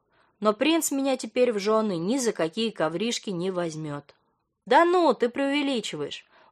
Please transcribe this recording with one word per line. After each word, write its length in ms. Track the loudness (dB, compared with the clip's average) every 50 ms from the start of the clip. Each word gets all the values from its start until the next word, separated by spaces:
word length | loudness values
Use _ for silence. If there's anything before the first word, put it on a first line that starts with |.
| _ _ _ _ _ _ _ -2
Но 140 | 0 0
принц 400 | 2 2 2 2 2 2 0 -2
меня 240 | -2 -2 0 0 -2
теперь 360 | -2 -4 -4 0 2 2 2
в 60 | 2 0
жёны 380 | 0 2 2 2 2 0 -2
ни 220 | -2 -2 -2 0 0
за 140 | 0 -2
какие 380 | 0 0 -2 -2 -2 -2 -4 -4
ковришки 600 | -2 -2 -2 -2 -2 -2 -2 -2 -4 -4 -6 -6
не 200 | -6 -4 -4 -4
возьмёт». 640 | -4 -4 -4 -6 -6 -8 -8 -8 -8 -10 -12 _ -20 _ _ _ _ _ _ _ _ _ 0
«Да 200 | 4 4 6 6
ну, 280 | 6 4 4 4 4
ты 160 | 2 2 0 -2
преувеличиваешь. 960 | 0 0 0 0 0 0 0 0 -2 -2 -4 -6 -6 -6 -8 -8 -8 -12 -16 _ _ _ _ _